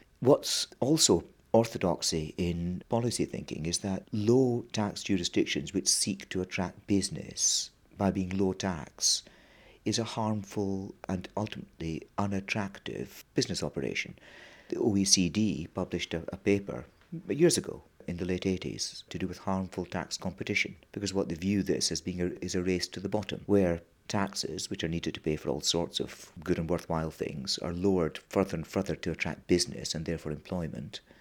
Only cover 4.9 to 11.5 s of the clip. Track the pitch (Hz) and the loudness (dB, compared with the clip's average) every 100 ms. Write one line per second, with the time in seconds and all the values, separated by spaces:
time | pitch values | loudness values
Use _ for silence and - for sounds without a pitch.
4.9 | - - 95 85 - - - 71 98 - | -2 0 0 2 2 2 0 -2 -2 2
5.9 | - - - - 92 92 - 90 - - | 2 0 -4 -4 -4 -4 -2 -4 -4 0
6.9 | 101 92 80 - - - - - _ _ | 2 2 -4 -10 -2 0 0 -2 _ _
7.9 | - 98 98 92 98 95 92 98 82 - | 0 2 2 0 2 2 2 -2 -4 -8
8.9 | - - - - - - - - - - | -2 0 0 -4 -20 -20 -20 -20 -6 -2
9.9 | 107 110 - 110 107 98 107 98 95 101 | 0 0 -2 0 0 -2 -2 0 -2 -6
10.9 | - - 92 - - 107 | -10 -4 -4 -4 -4 -4